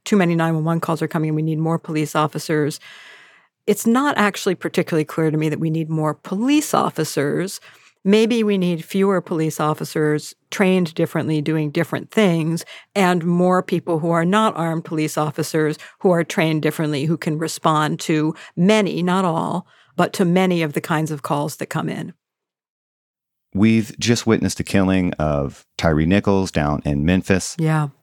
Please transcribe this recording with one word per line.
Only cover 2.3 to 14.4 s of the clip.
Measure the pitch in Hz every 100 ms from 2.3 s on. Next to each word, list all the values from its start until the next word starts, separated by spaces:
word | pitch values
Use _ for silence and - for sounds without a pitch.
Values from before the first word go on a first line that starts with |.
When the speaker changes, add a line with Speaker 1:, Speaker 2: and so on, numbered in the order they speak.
| 160 - 151 147 - - - - - - _ _ _ -
Speaker 1:
It's | 208 226
not | 240 285 -
actually | 208 - 202 175
particularly | 170 - 165 160 151
clear | - 160
to | 156
me | 156
that | 151
we | 160
need | 160 156
more | 156 156
police | 151 - 190 254 294 294
officers. | 160 170 - 156 - 143 151 185 - - - _ _ 190
Maybe | 214 226 233
we | 208 196
need | 180 165
fewer | - 196 196 185
police | - 170 160 -
officers | 151 151 160 165 151 151 - - -
trained | - 185 185 165
differently, | 165 165 165 135 156
doing | 151 156 151
different | 156 170 151 -
things, | - 196 165 160 165 - - -
and | 202 180 180
more | 170 175 180 180
people | 180 170 175 160
who | 165
are | 170 175
not | 214